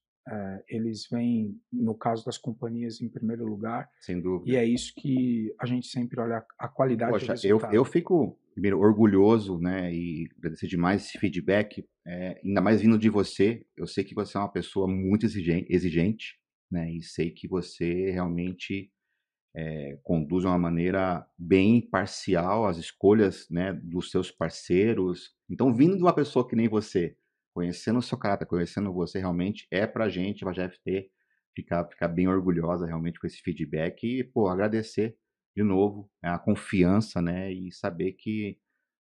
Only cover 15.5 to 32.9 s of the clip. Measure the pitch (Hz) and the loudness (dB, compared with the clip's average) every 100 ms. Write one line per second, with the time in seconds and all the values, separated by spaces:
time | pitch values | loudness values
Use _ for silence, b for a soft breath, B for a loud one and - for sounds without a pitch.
15.5 | 85 - 90 87 82 90 110 - - _ | 0 2 0 2 2 0 0 -8 -20 _
16.5 | _ - 90 82 82 82 - 82 - 90 | _ -8 -6 -6 -8 -12 -6 -6 -6 -6
17.5 | 92 85 - 85 87 95 90 87 85 90 | -6 -6 -6 -4 -2 -2 -2 -4 -4 -6
18.5 | 92 - 98 98 _ _ _ _ _ _ | -8 -8 -10 -10 _ _ _ _ _ _
19.5 | 80 80 78 69 71 - 85 73 90 92 | -12 -10 -8 -10 -12 -2 -2 0 0 2
20.5 | 87 85 85 90 95 92 85 - - 87 | 2 2 0 0 2 0 -2 -6 -10 4
21.5 | 95 98 117 113 95 104 - - 87 87 | 6 8 4 4 -4 -4 -6 0 0 2
22.5 | 107 107 82 82 - 98 107 98 87 - | 0 0 -2 -8 2 6 6 6 2 -6
23.5 | 85 92 85 85 90 - 95 92 - 82 | -4 -4 -4 -8 -8 -4 -4 -4 -4 -6
24.5 | - - 90 107 104 92 87 - _ - | -6 0 2 4 2 -2 -4 -10 _ -12
25.5 | 92 131 117 156 190 175 165 147 131 117 | 0 2 6 6 6 4 2 2 0 0
26.5 | 113 113 107 104 95 85 - _ _ _ | 2 2 2 0 -2 -2 -6 _ _ _
27.5 | - 87 87 - 120 120 127 107 98 92 | -6 -6 -4 -2 -2 -2 -4 -2 -2 -2
28.5 | 87 85 - 101 90 85 98 92 87 92 | -4 -2 -4 -4 -4 -4 -4 -4 -2 -2
29.5 | 107 - 90 107 - 110 90 95 101 95 | -4 -4 -2 -2 -2 -4 -2 -6 -4 -6
30.5 | 90 90 - - 95 95 _ _ _ _ | -4 -6 -8 -6 -6 -6 _ _ _ _
31.5 | - - 85 85 - 85 85 92 95 92 | -14 -6 -4 -4 -4 -4 0 2 2 0
32.5 | 85 82 87 85 | 0 0 -2 -4